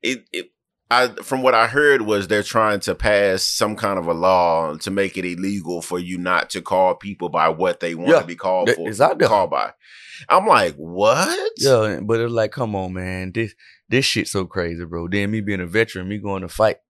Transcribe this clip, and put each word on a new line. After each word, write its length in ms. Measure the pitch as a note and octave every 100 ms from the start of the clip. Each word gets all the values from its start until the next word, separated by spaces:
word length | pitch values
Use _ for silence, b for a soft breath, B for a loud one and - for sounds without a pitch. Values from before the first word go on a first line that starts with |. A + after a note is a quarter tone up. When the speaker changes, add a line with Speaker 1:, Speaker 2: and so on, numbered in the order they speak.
Speaker 1:
It, 240 | - B2+ _
it, 180 | E2+ - _ _ _ _
I, 200 | B2 B2 G2+
from 220 | - C3
what 100 | C3
I 140 | A#2 A2+
heard 340 | C3 D3 C3+
was 260 | G#2+ G#2 F#2+
they're 140 | G#2
trying 380 | G2+ A#2 A2 G2+
to 140 | - F#2
pass 480 | A2+ G#2 G2+ F#2+
some 320 | - - G#2+ G#2
kind 240 | A2 F#2+
of 80 | E2+
a 60 |
law 640 | E2 F2+ F#2 F2 E2 D#2+ D#2
to 120 | -
make 280 | G2 G2 F#2+
it 60 | F2+
illegal 580 | F2 F#2+ G2+ E2 F2+
for 160 | E2 F2+
you 180 | F2+ F2+
not 320 | F2+ F2 -
to 120 | F#2+
call 320 | F2 F#2 F#2 F2
people 340 | G2 F#2+ F2
by 200 | D#2+ D#2+
what 300 | D#2+ F#2 F2
they 140 | E2+
want 160 | E2 F#2
Speaker 2:
Yeah. 120 | D#3+
Speaker 1:
to 40 | E2
be 100 | E2+
called 340 | F#2+ F#2 F#2
Speaker 2:
That 80 | A#2+
Speaker 1:
for, 120 | -
Speaker 2:
is 100 | G#2
out 200 | C#3 D4+
there. 80 | B2+
Speaker 1:
called 240 | G#2 F2+
by. 220 | C#2 G#1 - B B B B B
I'm 160 | F3 G#3
like, 300 | C#3 F#2 C#2+
"What?" 760 | D#2+ F2+ G#2 C3 F#3+ F4+ A4 -
Speaker 2:
Yeah, 420 | C3+ B2 G#2+ E2
but 180 | G2+ A2+
it's 100 | A#2
like, 200 | A#2 G#2+
come 240 | - A#2 G2+
on, 180 | F#2
man. 380 | F#2 F#2 F#2 F#2
This, 220 | F2+ A2+ - b b _
this 160 | A2+ -
shit 220 | - -
so 160 | G2+ F#2
crazy, 400 | F#2+ E2+ E2+ E2+
bro. 220 | E2+ E2+
Then 220 | G2 G2+
me 100 | A2
being 180 | G2+ G2
a 60 | F2
veteran, 420 | G2 A2+ F#2 F#2
me 100 | G#2
going 240 | G2+ G2
to 40 | F#2
fight 300 | - G#2+ -